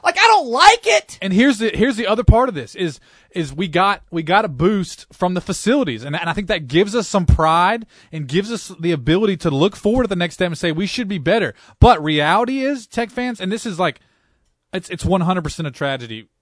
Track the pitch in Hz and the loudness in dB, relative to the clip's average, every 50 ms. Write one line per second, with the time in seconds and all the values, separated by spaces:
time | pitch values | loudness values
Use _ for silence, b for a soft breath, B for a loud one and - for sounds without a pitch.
0 | - 359 339 359 415 466 440 403 311 247 226 262 339 415 427 - - 427 320 320 | -2 -2 0 2 4 4 4 4 2 0 0 4 6 6 6 6 2 0 0 0
1 | - _ - - 185 196 185 196 247 285 254 202 226 220 - - 208 269 254 208 | 0 _ -16 -10 -6 0 2 4 4 4 4 2 -2 -4 0 0 0 0 0 -2
2 | 247 190 214 226 240 - 214 226 254 254 202 147 120 - - - 185 170 135 - | -2 -2 -2 2 4 4 6 6 4 0 -2 -8 -10 -10 -8 -6 -6 -6 -6 -10
3 | b b b b b b _ 180 165 135 139 147 196 175 147 170 185 202 202 - | b b b b b b _ -6 -6 -6 -4 -6 -6 -2 0 2 2 2 0 -2
4 | - _ - 170 160 151 180 202 220 190 143 123 160 185 214 202 180 - - - | -6 _ -8 -8 -2 0 0 0 0 0 -4 0 0 2 2 0 -2 -6 -10 -20
5 | - _ - - 185 180 180 180 - - 180 - - 202 247 294 262 160 123 107 | -20 _ -8 -4 -4 -2 -2 -4 -6 -6 -8 -4 0 2 2 2 2 -2 -4 -8
6 | 120 143 143 185 170 165 160 185 208 170 220 175 151 123 139 165 202 202 202 247 | -8 -8 -8 -6 -4 -4 -4 -6 -4 -4 -4 -4 -4 0 2 2 2 2 0 -4
7 | 196 - - 202 175 - - - 160 156 160 170 175 185 220 233 220 b b b | -4 0 -2 0 4 4 4 4 4 2 2 2 2 2 0 -2 -8 b b b
8 | b b - 160 151 123 135 180 202 220 233 208 - - 190 - 160 170 170 151 | b b -12 -12 -10 -2 -2 -2 -2 -2 -8 -10 -10 -14 -16 -6 -4 -2 -2 -2
9 | 120 127 160 190 220 208 190 160 - 170 139 135 160 - - - - 208 226 262 | 0 0 0 2 2 0 -2 0 -2 -2 2 2 2 0 0 -2 -2 0 0 0
10 | 247 208 196 175 175 170 - - 185 175 165 - - 170 156 160 202 190 - - | 0 0 -2 -4 -4 -6 -4 -4 -4 -4 -4 -4 -4 -4 -2 -2 -4 -4 -4 -6
11 | 240 190 202 180 131 156 202 226 196 127 104 b b b b b - 233 240 160 | -6 -4 -6 -4 0 0 0 2 0 -2 -6 b b b b b 8 8 8 6
12 | 147 156 156 151 147 156 175 208 240 240 262 269 262 269 285 262 226 _ - 226 | 2 -2 0 0 2 2 2 2 2 0 -2 -4 -2 -2 -4 -4 -8 _ -6 -6
13 | 233 226 - - 247 247 240 - 185 185 202 - - 233 185 160 185 165 - _ | -6 -6 -6 -8 -6 -6 -6 -6 -6 -6 -6 -6 -6 -8 -4 -2 -2 -2 -2 _
14 | _ _ _ _ _ _ _ _ _ _ _ _ _ _ - 185 180 - 180 160 | _ _ _ _ _ _ _ _ _ _ _ _ _ _ -10 -10 -10 -10 -12 -6
15 | - 165 180 190 170 170 185 180 160 147 - - 165 147 127 - 147 139 135 131 | -2 0 0 2 2 0 0 -2 -2 -6 -6 -6 -8 -8 -6 -4 -4 -4 -4 -6
16 | 120 113 110 110 110 _ _ _ | -8 -10 -12 -14 -14 _ _ _